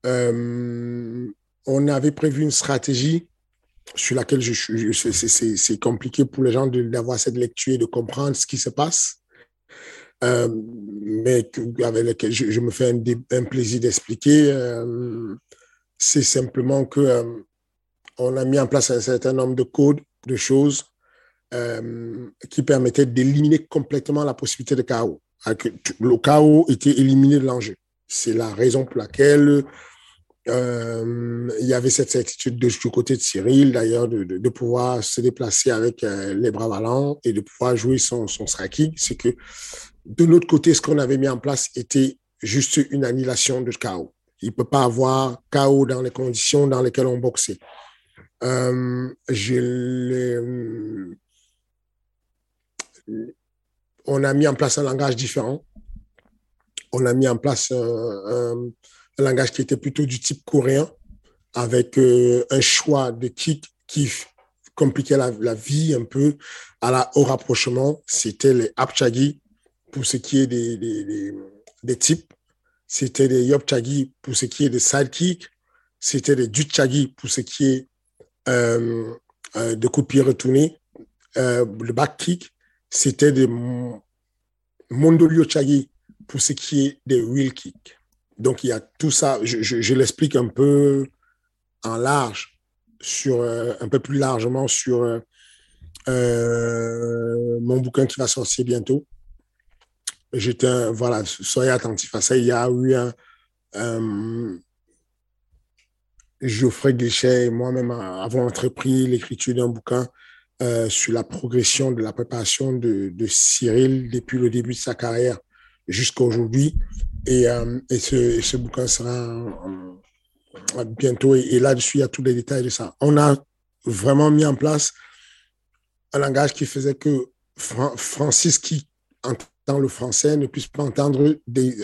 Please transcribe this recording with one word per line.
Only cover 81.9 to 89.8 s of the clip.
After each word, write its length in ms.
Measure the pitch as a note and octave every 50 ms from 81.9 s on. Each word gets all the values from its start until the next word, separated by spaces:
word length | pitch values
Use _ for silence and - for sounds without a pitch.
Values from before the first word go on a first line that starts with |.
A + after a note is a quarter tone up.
| A#2
back 240 | B2 D3 C#3+ -
kick. 340 | - - - F3+ F3 - - _ _ _ _ _ _ _ _
C'était 420 | - - - C#3+ B2+ - C#3+ D3
des 160 | C#3 C3 C3
mon-, 560 | A#2+ A#2+ A#2+ A#2+ B2 B2 A#2+ B2 B2 A#2+ - _ _ _ _ _ _ _ _ _ _ _ _ _ _ _ _ _ _
mondolio 580 | A#2+ B2+ C#3+ D#3+ E3 D#3+ E3+ D#3 D#3+ E3 D3+ -
chagi 400 | - D3+ C#3 C3+ D3 C#3 C3+ _ _ _ _ _ _ _ -
pour 140 | _ - C#3
ce 120 | - - C#3+
qui 340 | - - - - C#3+ C3+
est 140 | C#3 C#3 _ _
des 160 | B2+ C3+ B2 A2+
wheel 320 | A2+ B2 C#3 C#3 C3 B2
kicks. 420 | - - - - _ _ - - _ _ _ _ _ _ _ _ _
Donc, 260 | A2 B2+ C3 - -
il 40 | B2+
y 40 | A#2
a 80 | A2
tout 320 | - _ _ _ - D#3 C3
ça. 260 | - - C#3+ C3+ - A2
Je, 200 | A#2 A#2 A2+ A2
je, 180 | - B2+ A#2